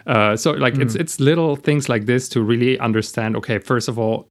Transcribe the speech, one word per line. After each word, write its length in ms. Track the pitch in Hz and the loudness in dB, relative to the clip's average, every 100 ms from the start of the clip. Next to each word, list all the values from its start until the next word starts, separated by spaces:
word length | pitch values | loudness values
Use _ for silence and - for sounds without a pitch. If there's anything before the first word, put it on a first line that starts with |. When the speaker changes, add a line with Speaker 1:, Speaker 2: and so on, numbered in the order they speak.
| - | 0
Speaker 1:
uh, 280 | 117 104 110 | 2 4 2
so, 140 | 165 | 0
like, 240 | 147 131 131 | 0 0 2
it's, 180 | 131 110 | 0 -2
Speaker 2:
Mm. 60 | |
Speaker 1:
it's 180 | 160 - | -4 0
little 360 | 139 165 160 143 | 2 2 0 0
things 320 | - 147 131 | 0 0 0
like 180 | 117 107 | -2 0
this 220 | 123 127 | 0 0
to 120 | 120 | -2
really 380 | 107 117 123 127 | 0 2 2 0
understand, 560 | 117 110 104 - 110 113 | 0 -2 -2 -4 -4 -4
okay, 200 | - 107 | -4 -4
first 280 | - 123 123 | -2 -2 -2
of 100 | 117 | -2
all 280 | 110 110 - | -2 -4 -8